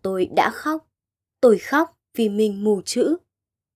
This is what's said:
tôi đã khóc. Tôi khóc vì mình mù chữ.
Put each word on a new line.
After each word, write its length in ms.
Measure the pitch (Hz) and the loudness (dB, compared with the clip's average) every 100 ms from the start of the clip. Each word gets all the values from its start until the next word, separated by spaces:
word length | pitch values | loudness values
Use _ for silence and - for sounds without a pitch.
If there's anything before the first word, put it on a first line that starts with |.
tôi 240 | 190 190 180 | -6 -4 -2
đã 240 | 151 - | 0 -2
khóc. 380 | 220 302 311 - _ _ _ _ _ | -2 -6 -6 -8 _ _ _ _ _
Tôi 180 | 247 202 | 4 4
khóc 400 | - 277 320 _ _ | 2 -2 -2 _ _
vì 140 | - 220 | -4 -2
mình 360 | 202 214 196 | 0 -2 0
mù 180 | 208 202 | 0 0
chữ. 320 | - 240 262 339 _ _ _ _ _ | -2 -2 0 -2 _ _ _ _ _